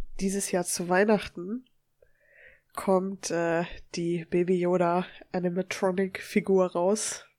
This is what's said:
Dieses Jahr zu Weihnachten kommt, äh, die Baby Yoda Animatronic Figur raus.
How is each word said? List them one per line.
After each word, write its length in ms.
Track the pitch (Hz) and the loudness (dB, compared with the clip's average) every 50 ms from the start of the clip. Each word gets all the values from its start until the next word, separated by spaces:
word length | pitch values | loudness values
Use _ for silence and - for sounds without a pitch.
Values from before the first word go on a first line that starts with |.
| - - - - | -6 -6 -4 -4
Dieses 300 | 190 196 190 202 - - | -2 -2 -2 -2 -4 -2
Jahr 140 | - 180 175 | -2 -2 0
zu 240 | - - - 175 175 | -2 -4 -4 -2 2
Weihnachten 760 | 180 185 208 220 214 190 - - - 180 175 190 226 254 - _ _ _ _ _ _ _ _ _ _ _ _ _ _ _ - - - _ _ _ - | 4 4 4 4 4 2 0 -4 -12 -12 -10 -8 -8 -10 -10 _ _ _ _ _ _ _ _ _ _ _ _ _ _ _ -20 -20 -20 _ _ _ -14
kommt, 560 | - - 202 190 185 190 196 196 180 - - | -6 0 2 2 2 2 -2 -6 -8 -6 -4
äh, 340 | 170 170 170 170 165 165 175 170 - - - - - | -2 0 0 0 0 0 -2 -2 -6 -14 -16 -12 -8
die 300 | 180 170 170 175 170 165 - | -4 -2 -2 -2 -4 -4 -2
Baby 280 | - 175 175 175 185 175 | 0 0 2 2 2 2
Yoda 480 | 175 175 180 180 175 170 175 180 180 - - - - _ - | 2 2 2 2 2 2 2 0 -2 -4 -10 -20 -14 _ -6
Animatronic 880 | 185 180 180 175 185 185 - - - 208 185 180 190 196 190 - - - | -2 -2 -2 -2 -2 -4 -4 -4 -2 0 0 0 0 -2 -2 -4 -8 -6
Figur 500 | - - 208 - - 190 190 185 180 - | -2 0 0 2 4 4 4 4 2 2
raus. 520 | 175 175 190 214 214 - - - - - - _ | 2 2 2 2 2 0 -4 -8 -10 -12 -18 _